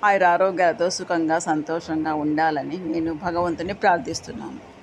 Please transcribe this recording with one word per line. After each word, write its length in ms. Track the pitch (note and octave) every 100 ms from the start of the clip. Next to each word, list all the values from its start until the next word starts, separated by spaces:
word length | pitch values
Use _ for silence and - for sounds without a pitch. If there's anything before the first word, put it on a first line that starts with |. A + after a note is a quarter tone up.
| G#3
ఆయుర 200 | G3 F3+
ఆరోగ్యాలతో 640 | F3 F#3+ F3+ F3 D#3+ F3
సుఖంగా, 500 | F3+ - F3 D#3+ E3
సంతోషంగా 720 | F3 D#3 D3 E3 E3+ D#3 D#3
ఉండాలని 640 | D3+ D3+ D3+ D#3+ D3+ C#3 E3
నేను 360 | F3 E3 E3
భగవంతుని 600 | D#3+ F#3 E3+ F3 E3 F3
ప్రార్థిస్తున్నాను. 840 | G3+ G#3 E3+ - - - - D3 - - -